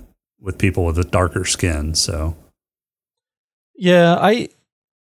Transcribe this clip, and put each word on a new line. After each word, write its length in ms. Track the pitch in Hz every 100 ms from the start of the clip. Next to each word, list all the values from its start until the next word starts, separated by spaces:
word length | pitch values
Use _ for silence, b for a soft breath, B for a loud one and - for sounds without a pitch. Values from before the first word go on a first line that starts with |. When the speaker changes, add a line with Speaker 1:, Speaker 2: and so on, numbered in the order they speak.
| - _ _ _
Speaker 1:
with 200 | 95 -
people 260 | 98 90 85
with 140 | 82
a 40 |
darker 400 | 82 92 90 -
skin, 520 | 92 - 90 76 78 80
so. 400 | - 76 78 78 - _ _ _ _ _ _ _ _ _ _ _ _ -
Speaker 2:
Yeah, 400 | 180 180 170 180
I, 280 | 185 233 - - _ _ _ _